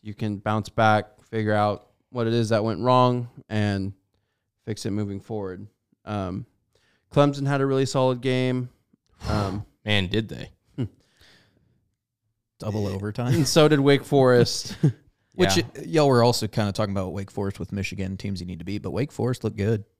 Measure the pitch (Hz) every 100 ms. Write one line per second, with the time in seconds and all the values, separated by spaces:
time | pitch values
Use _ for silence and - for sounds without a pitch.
0 | 107 104 110 101 107 107 101 - 110 107
1 | - _ _ 113 107 107 104 98 _ _
2 | _ 123 113 117 110 110 110 92 123 127
3 | 127 123 120 - _ 107 104 98 98 -
4 | _ _ _ _ _ _ - - 120 101
5 | 101 98 - 110 95 92 104 _ _ _
6 | - 104 92 95 120 _ _ _ _ _
7 | _ - 143 139 139 139 135 135 135 139
8 | 131 123 131 127 127 127 123 _ _ _
9 | _ _ - 104 98 98 - _ 107 104
10 | 90 101 110 65 - _ _ - 117 _
11 | _ _ _ _ _ _ _ _ _ _
12 | _ _ _ _ _ _ - 104 101 98
13 | 104 104 123 151 135 165 151 147 139 139
14 | - 143 127 123 120 - - - 147 -
15 | _ _ _ - 180 190 - - - 160
16 | 143 123 117 117 107 - 104 95 107 98
17 | 92 101 98 - 98 - 95 101 95 98
18 | 95 95 101 95 90 85 85 101 95 85
19 | 151 - 117 127 110 104 98 113 - _